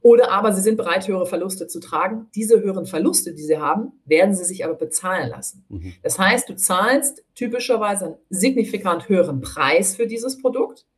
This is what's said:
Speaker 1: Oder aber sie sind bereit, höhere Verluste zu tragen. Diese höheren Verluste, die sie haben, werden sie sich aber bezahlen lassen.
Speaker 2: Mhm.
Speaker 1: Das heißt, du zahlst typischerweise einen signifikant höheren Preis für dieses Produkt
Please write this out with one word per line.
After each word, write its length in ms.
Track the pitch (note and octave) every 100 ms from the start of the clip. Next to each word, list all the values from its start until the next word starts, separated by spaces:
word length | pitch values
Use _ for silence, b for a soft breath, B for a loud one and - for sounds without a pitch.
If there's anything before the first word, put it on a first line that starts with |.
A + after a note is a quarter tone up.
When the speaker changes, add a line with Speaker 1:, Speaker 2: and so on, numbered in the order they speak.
Speaker 1:
Oder 320 | A#3 A#3 B3
aber 200 | G3 G#3+
sie 100 | F#3+
sind 140 | G3+ A3
bereit, 300 | F3 F#3 F#3+
höhere 200 | F#3 F3+
Verluste 420 | F3 F#3 - -
zu 100 | -
tragen. 480 | - D#3+ F#3 A3 -
Diese 260 | G3+ A3 A3+
höheren 240 | G3 F#3+ -
Verluste, 460 | D#3+ A3+ - -
die 100 | D3+
sie 160 | D3+ D#3
haben, 340 | D3+ F3+ B3 _
werden 300 | - D#3 F#3+
sie 100 | F#3+
sich 200 | F3+ F#3
aber 100 | D#3+
bezahlen 560 | D#3+ D#3 - F#3 F#3 C#3
lassen. 340 | - - - _
Speaker 2:
Mhm. 260 | G2 F2+ F2+
Speaker 1:
Das 160 | E3 -
heißt, 300 | F#3+ A#3+ -
du 80 | F#3
zahlst 680 | - F#3 G#3+ C4+ - - _ -
typischerweise 720 | A#3 A#3+ - A3+ G#3+ G3+ F3
einen 100 | - _
signifikant 800 | F#3+ A#3 C4 A3 G3+ F#3+ E3+ -
höheren 320 | F#3+ D#3+ C3+
Preis 540 | B2 - C#3 E3 D4
für 140 | - A3+
dieses 300 | A3+ B3 C4+
Produkt 460 | B3+ A#3+ - - _